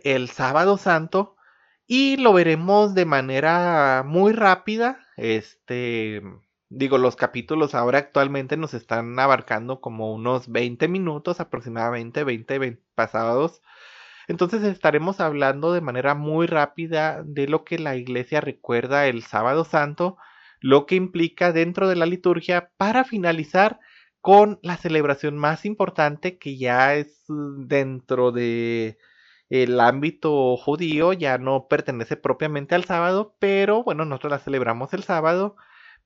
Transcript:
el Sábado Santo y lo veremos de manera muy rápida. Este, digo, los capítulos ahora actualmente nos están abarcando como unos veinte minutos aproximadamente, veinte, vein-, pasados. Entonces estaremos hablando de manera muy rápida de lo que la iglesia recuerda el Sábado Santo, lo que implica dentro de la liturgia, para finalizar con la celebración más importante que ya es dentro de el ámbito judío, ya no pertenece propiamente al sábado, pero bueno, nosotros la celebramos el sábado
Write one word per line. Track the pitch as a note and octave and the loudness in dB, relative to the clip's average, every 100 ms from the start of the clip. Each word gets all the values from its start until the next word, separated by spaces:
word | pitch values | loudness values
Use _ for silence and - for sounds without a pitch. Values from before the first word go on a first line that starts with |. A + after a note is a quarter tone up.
| C#3+ | 0
el | C3 B2 | 0 -2
Sábado | - B2+ D3 F#3 G3 | -4 0 2 2 2
Santo | G3 E3 D#3+ F#3+ G#3 _ _ _ _ _ - | 2 0 0 -2 -2 _ _ _ _ _ -4
y | B3 C#4 C4+ | 0 0 2
lo | B3 | 4
veremos | F#3+ E3 D#3+ F3 G3+ G#3+ F#3 | 6 4 2 2 4 4 2
de | |
manera | E3+ C#3 C3 C3 D#3 E3+ F3 D#3+ C#3 C3 C#3 | 0 0 0 0 2 2 2 2 2 2 0
muy | E3 G#3 | 2 2
rápida. | A3 G3+ - - A3 A#3+ C4 _ - | 4 4 2 0 -2 -2 -4 _ -8
Este, | A2+ A2 A2 _ - B2 A#2+ A#2 A2 G#2 G2 F2+ _ _ _ | -2 -2 -4 _ -10 -8 -4 -4 -6 -8 -14 -20 _ _ _
digo, | C3 C3+ C3 | -6 0 2
los | B2+ - | 2 0
capítulos | B2 B2 - D#3 C#3+ A#2+ | -4 -4 -6 -2 -2 0
ahora | A#2+ C#3 | 0 0
actualmente | C#3+ C#3+ C#3 C#3+ C3+ D3+ | 0 -2 0 -2 -6 -6
nos | D#3 | -6
están | A#2+ - A#2 A#2 B2 | -10 -6 -6 -4 0
abarcando | C3+ B2 - A2 A#2+ C3 | 2 2 0 -6 -6 -10
como | B2+ A2 A2 | -10 -8 -8
unos | A2 A#2+ B2+ B2 | -4 -2 -2 -2
veinte | A#2 B2 A#2+ D#3 | -4 -4 -2 -2
minutos | F#3+ F3 D3 F3 F3 | -2 -4 -6 -8 -8
aproximadamente, | E3+ - A#2 A#2 A2+ A#2+ A#2 C#3+ | -8 -10 -10 -6 -4 -6 -8 -6
veinte, | C#3+ A#2 A#2 C3+ | -4 -6 -6 -6
vein-, | C3 A#2+ _ - | -6 -8 _ -4
pasados. | A2+ G#2+ A2+ B2 E3 - _ - - - - - - | -2 -2 0 0 -2 -4 _ -20 -20 -20 -20 -20 -10
Entonces | E3+ F#3 A3+ | -4 -2 0
estaremos | G#3 F#3 D#3+ D3+ E3 G3 | -2 0 0 0 -2 -2
hablando | E3 D3 C3+ C#3 D#3+ | -4 0 0 0 -2
de | F3 | -2
manera | D3+ B2 C#3 C#3+ | -4 -4 -2 -2
muy | D3+ D#3 E3 | -2 -2 0
rápida | D#3+ C#3+ - E3 D#3+ D#3 D3+ D#3 | 0 0 -4 -6 -2 -2 -4 -10
de | D3 C#3 | -4 -2
lo | D#3 - | -2 -4
que | E3 | -6
la | D3+ B2+ | -4 -6
iglesia | B2 B2 B2 D3+ | -6 -6 -2 -2
recuerda | C#3+ - - A#2+ B2 C#3+ C#3+ | -4 -8 -2 -2 0 0 0
el | A#2 | -2
Sábado | - G#2+ A#2 D3+ D#3+ | -4 -2 0 0 0
Santo, | D#3+ D3 D3 F3 F#3 - - - _ | 0 0 -2 -4 -4 -20 -20 -20 _
lo | C3 C#3 C#3+ | 4 4 6
que | F#3 | 0
implica | F#3 E3+ E3 - F3+ | 0 -2 -2 2 0
dentro | E3 E3+ F3+ F#3+ | 2 0 0 0
de | F3+ | 2
la | E3 | 0
liturgia, | F3+ F3+ E3+ - F3 E3+ - | 0 0 0 0 -2 -2 -4
para | G3 B3 | 0 0
finalizar | C4 G#3+ F3 E3 D3+ F#3 G#3+ A3 _ _ _ _ | 0 -2 -2 -2 0 4 4 2 _ _ _ _
con | - G3+ G#3+ G3+ | 6 8 8 2
la | E3+ E3+ | -8 -6
celebración | E3+ D#3 D3 C#3 D3+ D3 | -2 0 2 0 -4 -2
más | D3 D#3+ | -2 -2
importante | G#3 G#3+ F#3+ F3 D3+ D3 F#3 F#3 | -6 -4 -4 0 -2 0 -8 -8
que | D3 C3+ | -12 -6
ya | B2 B2 C3+ D3 | 0 4 4 2
es | D3 _ - | -2 _ -12
dentro | D3+ D3 C#3 B2+ C#3+ C3+ C3 - B2+ B2 | -10 -8 -10 -2 0 0 -6 -4 0 2
de | A#2+ A#2+ A#2 A#2 A#2 A2 - _ _ _ _ - | 2 -2 -2 -2 -4 -4 -8 _ _ _ _ -4
el | C3 B2 B2 | 0 2 4
ámbito | A#2+ C3+ D3+ E3+ D#3 D3 C3 B2 | 4 4 -2 -4 -2 2 2 0
judío, | - D3+ E3+ D3+ E3+ | -2 -4 -2 0 0
ya | F#3 D3 B2+ | 0 -2 -2
no | C3 C3+ - | 0 -2 0
pertenece | D3 - B2 A2+ D3+ | -2 -2 -8 -6 -6
propiamente | D#3+ E3+ D#3 D3 C#3+ F3+ | -4 -2 -4 -6 -2 -2
al | |
sábado, | F3 F3 F3 F#3+ G#3 - | -2 -2 0 0 -4 -4
pero | G3 G3 G3 G#3+ | 0 0 2 0
bueno, | B3 D3+ | 0 -4
nosotros | D#3 C3+ D3+ | -4 -6 -4
la | C#3 | -6
celebramos | - C3+ A#2+ A2+ C3+ | -4 -2 -2 -4 -6
el | F#3 | -8
sábado | D3 E3+ D#3 F3+ G3+ - _ _ - _ | -4 -2 0 0 -2 -8 _ _ -20 _